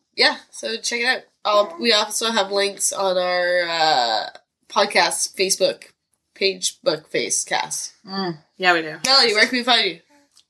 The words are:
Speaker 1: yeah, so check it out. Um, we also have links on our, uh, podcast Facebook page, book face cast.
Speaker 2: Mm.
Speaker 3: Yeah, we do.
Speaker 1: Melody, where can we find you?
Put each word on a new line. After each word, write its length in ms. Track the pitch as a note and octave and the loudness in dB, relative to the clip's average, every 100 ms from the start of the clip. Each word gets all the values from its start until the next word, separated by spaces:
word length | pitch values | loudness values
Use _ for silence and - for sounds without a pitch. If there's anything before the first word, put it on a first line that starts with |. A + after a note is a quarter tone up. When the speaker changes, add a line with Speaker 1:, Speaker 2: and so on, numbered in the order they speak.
| _ - | _ 0
Speaker 1:
yeah, 220 | C#4 C4 - | 2 0 -8
so 260 | - A3 A3 | -12 -8 -6
check 240 | - A#3+ | -4 -2
it 240 | B3 G#3+ - _ - | 0 -2 -6 _ 2
out. 260 | G#3 G#3 | 2 2
Um, 100 | - | 0
we 120 | A#3 | 2
also 380 | G#3 G#3+ - A3+ | 2 0 -2 -2
have 200 | A3 F#3+ | 0 0
links 400 | G3+ G3+ G3 - | 0 -2 -2 -4
on 260 | G3+ F#3+ F#3 | -2 0 0
our, 440 | F3+ F3+ F3 F3+ E3+ | 0 0 0 0 0
uh, 600 | E3 D#3+ C3+ A#2 A2 - - _ _ _ | 0 2 2 2 0 -4 -12 _ _ _
podcast 680 | A3 G#3 G#3 E3 - - - | 0 2 2 2 0 -4 -2
Facebook 560 | F#3+ - F3+ - - _ _ _ _ | -2 0 0 -2 -10 _ _ _ _
page, 480 | - G3 F#3 - - | -4 -4 -2 -6 -4
book 260 | F3+ D#3 - | -2 -2 -2
face 360 | D#3+ G#2 - | -4 -2 -4
cast. 500 | - - - - - - F3+ | -2 -4 -4 -8 -10 -14 -12
Speaker 2:
Mm. 320 | G3 F#3 D#3 _ - | -6 -6 -8 _ -2
Speaker 3:
Yeah, 160 | F#3 | 2
we 80 | E3+ | 2
do. 160 | D#3 D#3 - | 0 -6 0
Speaker 1:
Melody, 280 | C4+ A#3+ | 2 4
where 120 | G#3+ A#3+ | 2 2
can 100 | B3 | 0
we 40 | |
find 220 | A3+ A#3 G3+ | 0 2 0
you? 80 | E3 _ _ _ _ | -4 _ _ _ _